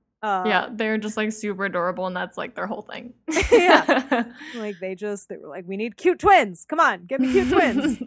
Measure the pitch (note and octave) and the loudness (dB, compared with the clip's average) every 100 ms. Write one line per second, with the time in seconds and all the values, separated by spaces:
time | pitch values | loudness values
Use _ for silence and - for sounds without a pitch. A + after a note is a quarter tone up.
0 | _ _ - F#3+ G#3 F#3 - A3 A3 A3 | _ _ -4 -2 0 0 0 -4 -2 -2
1 | G#3+ G#3+ G#3+ A3 G#3 F#3 G3 F3+ F3 F3+ | -4 -4 -4 -4 -6 -4 -4 -2 -2 -4
2 | F#3 F3+ F#3 - - - F#3+ G#3+ - - | -6 -6 -8 -8 -10 -8 -8 -8 -12 -16
3 | B3 - - D#4+ G4 A#4 F4 D#4 - C4 | -16 -16 -6 -2 4 6 8 6 6 0
4 | C4 A#3+ A3+ - - A#3+ G#3+ F#3 F#3 F#3 | 2 -2 -2 -10 -14 -10 -10 -8 -10 -8
5 | G#3 G3+ - - D#3+ D3 F3 G3 A#3 - | -8 -8 -10 -14 -14 -14 -8 -6 -6 -2
6 | F4 F4 G4+ F#4 G#3+ E3+ - D#4 D4 F#3 | 0 2 6 6 4 -4 -4 2 2 0
7 | F3 C4 C4 F#4 - F#4+ D4+ A#3+ D4+ A3+ | -4 -2 2 2 4 4 2 2 -2 -2